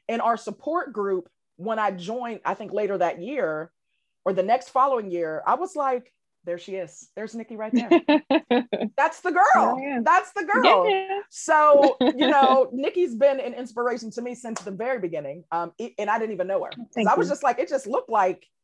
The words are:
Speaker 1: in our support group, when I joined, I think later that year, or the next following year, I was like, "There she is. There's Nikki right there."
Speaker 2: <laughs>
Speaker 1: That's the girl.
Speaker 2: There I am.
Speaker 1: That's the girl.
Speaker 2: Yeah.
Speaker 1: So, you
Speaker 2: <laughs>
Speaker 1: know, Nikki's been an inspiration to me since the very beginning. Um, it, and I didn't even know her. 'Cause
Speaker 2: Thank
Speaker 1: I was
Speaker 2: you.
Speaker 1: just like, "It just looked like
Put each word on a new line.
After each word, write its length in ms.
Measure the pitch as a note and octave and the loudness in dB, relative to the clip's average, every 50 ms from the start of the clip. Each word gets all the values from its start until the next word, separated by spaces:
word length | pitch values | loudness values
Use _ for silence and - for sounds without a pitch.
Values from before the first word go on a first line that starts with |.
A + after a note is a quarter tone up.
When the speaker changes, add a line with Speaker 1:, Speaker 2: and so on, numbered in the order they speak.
| _ - | _ -6
Speaker 1:
in 120 | A3+ A#3 | -4 -2
our 160 | - A#3 A#3 | -2 -2 -2
support 560 | G#3+ - G#3+ - - - D4 D#4+ F4 - - | -2 -6 -10 -12 -10 -6 -4 -4 -4 -4 -6
group, 360 | A3+ G#3+ G3+ G3 F#3+ F3+ F3 _ _ _ _ _ _ | -6 -6 -4 -2 -4 -4 -6 _ _ _ _ _ _
when 220 | - F3 A3 A3 A3 | -10 -8 -6 -2 -2
I 120 | G#3+ G3+ | -2 -2
joined, 480 | F#3+ F3+ E3+ F#3 A3+ B3 A#3+ A#3 A3 F3+ - | -2 -4 -8 -8 -8 -8 -8 -8 -10 -8 -6
I 100 | D#3+ G3 | -6 -6
think 180 | - A3 E3+ | -6 -8 -6
later 260 | F3 G#3 G#3+ G3 G3+ F3+ | -4 -4 -2 -2 0 0
that 220 | F3 E3 - F3 | 0 -2 -2 -4
year, 480 | E3+ A#3 D4+ C4+ G3 D#3+ D#3 D#3 D#3+ F3 _ _ _ _ _ _ _ _ _ _ - | -8 -8 -4 -2 -2 -2 -2 -6 -8 -12 _ _ _ _ _ _ _ _ _ _ -4
or 80 | F#3+ | -2
the 100 | F#3+ F#3 | -2 0
next 280 | F#3 G3+ A#3 C4 - - | 0 2 0 0 0 -2
following 400 | - B3+ C4+ C#4+ C4+ A#3 G#3 F#3+ | 0 2 2 2 2 -2 -2 -4
year, 320 | F3 F3 E3 D#3 D#3 D#3 - | -4 -4 -4 -4 -4 -4 -2
I 80 | - B3+ | 0 0
was 220 | C#4+ F4+ F#4+ - | 0 -2 -4 -4
like, 360 | D4+ C#4 C4+ B3+ B3 B3 _ _ _ _ _ _ _ _ | -4 -2 -2 -2 -4 -6 _ _ _ _ _ _ _ _
"There 140 | F3 F3 F3 | -8 -8 -8
she 160 | - - F#3+ | -8 -8 -8
is. 340 | F#3+ F3 - - - - _ _ | -8 -8 -10 -14 -20 -20 _ _
There's 200 | G3 G#3+ G#3+ A3 | -12 -12 -10 -10
Nikki 200 | A#3 A3 - A#3 | -12 -14 -12 -12
right 160 | G#3+ A3 A3 | -10 -6 -2
there." 180 | A#3+ A#3+ A#3+ - F4 D#4+ - - | -2 -2 0 2 0 0 2 2
Speaker 2:
<laughs> 880 | C#4+ D4+ - - C4+ - - - A#3+ B3 A#3+ - - - - G#3+ - | 2 2 2 0 -2 0 0 0 0 0 0 -2 -4 -6 -6 -4 -2
Speaker 1:
That's 240 | - C#4+ D#4+ - - | 0 0 0 -2 -4
the 120 | - F4+ | -4 0
girl. 120 | D4+ F4 G4+ C#5+ F#4 | 2 4 6 6 6
Speaker 2:
There 380 | E4+ C#4 - - C4 C4+ C#4+ | 6 4 2 0 -2 -4 -4
I 40 | C#4 | -4
am. 80 | A#3+ A#3 | 0 2
Speaker 1:
That's 280 | D#4 F4 F#4 - - | 4 4 4 2 0
the 120 | - G#4 F4 | -4 -4 -2
girl. 440 | D4+ G4+ - - F4+ F4 F#4+ - G#4+ | 0 2 4 6 6 6 6 4 2
Speaker 2:
Yeah. 300 | G4 F#4+ F#4+ F#4+ G4 G4+ G4+ - | 2 0 -2 -4 -6 -8 -10 -12
Speaker 1:
So, 680 | - - - D#4+ D#4+ D4+ D4+ D4+ C#4+ C#4+ C#4 C4+ - - B3+ B3 - | -14 -6 0 2 4 6 8 8 8 8 8 6 4 2 2 2 2
you 120 | B3+ D4 | 2 2
Speaker 2:
<laughs> 80 | B3+ D4+ | 4 4
Speaker 1:
know, 340 | C#4 C4+ C4 B3+ C4 B3+ G#3 | 6 6 6 6 4 2 2
Nikki's 420 | A#3 B3+ C#4 F4 F4+ F4+ F4+ C#4 A#3 | -2 -4 -4 -2 0 0 -2 -2 0
been 260 | G#3+ C#4 C#4+ C4+ C4 | 2 2 2 2 0
an 140 | A3+ A#3+ A#3 | -4 -8 -8
inspiration 560 | A#3 B3+ - G#3+ A#3+ A#3+ B3 A#3 A#3+ A3+ A3 | -10 -12 -10 -6 -4 -2 -2 -2 -4 -8 -10
to 100 | - A#3 | -10 -10
me 120 | A#3+ B3 B3 | -10 -10 -10
since 260 | A#3+ - A#3 A3 - | -10 -10 -12 -12 -10
the 100 | - G#3 | -10 -10
very 280 | G3 F3+ A3+ B3+ C4+ A#3 | -8 -6 -4 -4 -4 -4
beginning. 460 | F#3 E3+ E3 D3+ D3 C3+ D3 F3+ - - | -4 -6 -6 -8 -8 -10 -12 -14 -10 -8
Um, 220 | E3+ E3+ E3+ E3+ - - | -6 -6 -6 -6 -8 -10
it, 160 | A3+ A3 - - | -12 -10 -8 -6
and 120 | G#3 G#3 | -2 -2
I 80 | G#3+ A3+ | -2 -2
didn't 140 | A3+ A3 G#3+ | -2 -4 -4
even 120 | F3+ F3+ | -4 -4
know 160 | F#3 G3 F3 D3+ | -2 -2 -4 -4
her. 60 | - | -6
'Cause 160 | - B3 A#3+ - - | -10 -14 -16 -8 -4
Speaker 2:
Thank 140 | A#3+ G#3+ G#3 | 0 2 2
Speaker 1:
I 60 | C4 | 4
was 140 | F4+ A#4 - | 2 2 0
Speaker 2:
you. 40 | |
Speaker 1:
just 100 | C#4+ - | -2 0
like, 160 | C#4+ C4+ A#3+ - | 0 0 0 0
"It 100 | E4 - | -2 -2
just 180 | D4 C4 - | -4 -4 -4
looked 240 | G#3 B3 B4+ - - | -4 -4 -4 -2 0
like 360 | A3 G#3 F#3+ F#3 F3 - _ _ _ _ | 2 2 2 2 0 -4 _ _ _ _